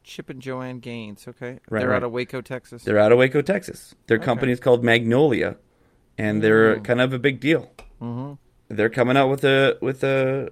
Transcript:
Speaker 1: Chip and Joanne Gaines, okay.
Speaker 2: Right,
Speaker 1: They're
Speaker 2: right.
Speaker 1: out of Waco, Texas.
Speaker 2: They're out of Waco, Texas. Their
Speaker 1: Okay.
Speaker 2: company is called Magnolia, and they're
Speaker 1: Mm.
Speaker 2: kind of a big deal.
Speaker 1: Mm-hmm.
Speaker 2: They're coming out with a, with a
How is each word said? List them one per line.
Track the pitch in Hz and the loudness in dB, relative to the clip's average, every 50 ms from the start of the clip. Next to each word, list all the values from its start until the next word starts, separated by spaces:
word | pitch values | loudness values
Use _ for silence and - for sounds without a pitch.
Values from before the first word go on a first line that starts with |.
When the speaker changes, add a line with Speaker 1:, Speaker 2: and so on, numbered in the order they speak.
| _ | _
Speaker 1:
Chip | - - - 165 - | -20 -20 -18 -18 -18
and | 147 131 | -18 -16
Joanne | 127 131 131 127 131 127 127 123 | -14 -14 -12 -12 -12 -14 -14 -16
Gaines, | 117 127 120 117 113 104 101 - - 127 | -14 -14 -14 -14 -14 -16 -18 -20 -20 -20
okay. | 120 - 127 123 127 131 _ - | -18 -16 -16 -16 -16 -16 _ -8
Speaker 2:
Right, | 113 110 | -6 -4
Speaker 1:
They're | 127 127 | -2 -2
Speaker 2:
right. | 127 127 | -2 -2
Speaker 1:
out | 123 | -4
of | 120 117 | -4 -6
Waco, | 123 123 - - 131 | -6 -8 -8 -10 -12
Texas. | 120 - 131 123 - - - 120 - | -12 -12 -14 -14 -14 -16 -20 -12 -4
Speaker 2:
They're | - 104 104 | 0 2 4
out | 104 107 | 6 6
of | 120 123 | 6 6
Waco, | 127 131 131 147 | 6 4 2 0
Texas. | 143 - 196 202 - - - - - - _ _ _ - | 0 0 -2 -4 -4 -10 -16 -18 -20 -20 _ _ _ 0
Their | 113 110 | 0 0
Speaker 1:
Okay. | - | 0
Speaker 2:
company | 135 120 117 135 127 123 | 0 -2 0 0 -2 -2
is | 123 | 0
called | - 135 123 117 120 | 2 2 2 4 4
Magnolia, | 120 113 120 117 113 117 131 151 151 120 82 87 90 - - _ _ _ _ _ _ _ _ _ _ _ - | 4 2 2 2 2 2 2 2 2 2 0 -2 -4 -6 -8 _ _ _ _ _ _ _ _ _ _ _ -6
and | 107 107 107 107 | -4 -2 -2 0
they're | 107 110 110 110 110 110 110 107 | 2 4 4 6 4 4 2 0
Speaker 1:
Mm. | 104 | -2
Speaker 2:
kind | 107 120 123 | -2 -2 0
of | 127 131 | 0 -2
a | 135 123 | -2 -2
big | 120 139 131 113 | -2 -4 -4 -2
deal. | - 139 165 139 - - _ - - - _ - | -2 -2 -2 -2 -2 -8 _ -20 -20 -20 _ -16
Speaker 1:
Mm-hmm. | 117 117 117 123 131 143 143 - _ _ _ _ _ - | -14 -12 -12 -12 -12 -14 -16 -20 _ _ _ _ _ -10
Speaker 2:
They're | 110 104 107 117 | -4 -2 -2 0
coming | 113 131 120 123 127 135 | 0 0 0 2 2 2
out | 135 131 | 2 2
with | 139 135 147 | 0 0 0
a, | 139 135 135 135 131 - - | 2 2 2 2 2 0 -2
with | - 131 135 131 | -4 -6 -6 -4
a | - 135 135 135 131 131 135 135 127 - | -4 -2 -2 -2 -2 -2 -4 -6 -8 -10